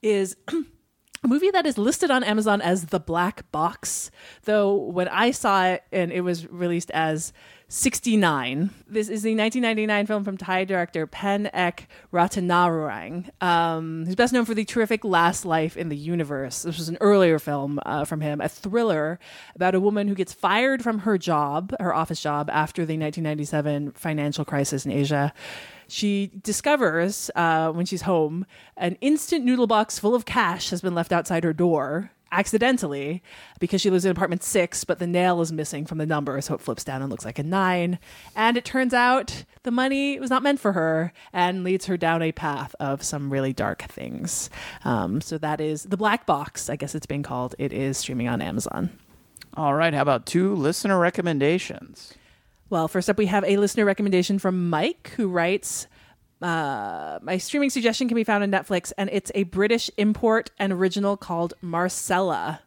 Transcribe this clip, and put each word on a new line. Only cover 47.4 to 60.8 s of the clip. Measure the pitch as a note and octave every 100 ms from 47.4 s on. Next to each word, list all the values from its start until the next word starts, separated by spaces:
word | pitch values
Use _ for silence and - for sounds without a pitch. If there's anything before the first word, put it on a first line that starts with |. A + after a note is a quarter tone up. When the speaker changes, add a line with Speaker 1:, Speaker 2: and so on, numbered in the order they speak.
| B2 -
Speaker 1:
It | C#3
is | - C3+ C3+
streaming | - C3 A#2+
on | -
Amazon. | - - - - F3+ - _ _ _ - - -
Speaker 2:
All | D3+ C#3+
right, | E3
how | D3
about | C#3+ B2+ -
two | E3+ F#3 G3
listener | C#3+ F3 G#3 F#3+
recommendations? | E3+ - F3 D3 C#3 F3+ - - - - - - _ _ _ _ _
Speaker 1:
Well, | F3+ D#3+
first | F#3+ F3+
up, | G3+
we | G#3
have | G3+
a | G3 G3
listener | G3+ - G#3
recommendation | F#3+ G3+ F#3 F3+ G3
from | F#3+ F#3 F3
Mike, | D#3+ G#3+ F4 - -
who | G3+
writes, | F3+ E3+ G3 - - - _ - _ _ _
uh, | F3 E3 D3 C3 G2+ E2+ D#2 D2+
"My | B2+ F#3
streaming | - D4 C#4+
suggestion | C4 A3+ A3 B3+
can | A#3
be |
found | A3 G#3
on | G3+
Netflix, | F#3+ F#3 F#3 - -
and | G3
it's | G3 - G3+
a |
British | F#3+ F3+ G#3 A#3 - -
import | G#3 G#3+ A#3 A3 A#3+ _
and | G3
original | F3+